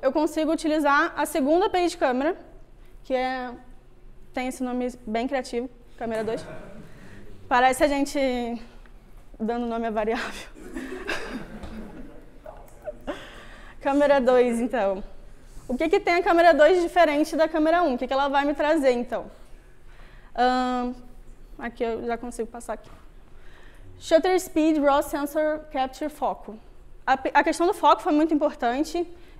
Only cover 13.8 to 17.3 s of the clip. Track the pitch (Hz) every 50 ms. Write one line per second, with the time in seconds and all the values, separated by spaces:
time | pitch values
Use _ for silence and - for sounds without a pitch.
13.8 | - 277 269 285 294 277 285 277 240 254 254 247 247 247 233 226 247 - 277 233
14.8 | 196 196 190 196 - - - - - - - - - - - - - - 247 254
15.8 | 320 320 403 403 392 370 339 359 381 403 339 339 339 339 320 277 294 320 370 359
16.8 | 339 330 - 359 330 302 285 294 302 -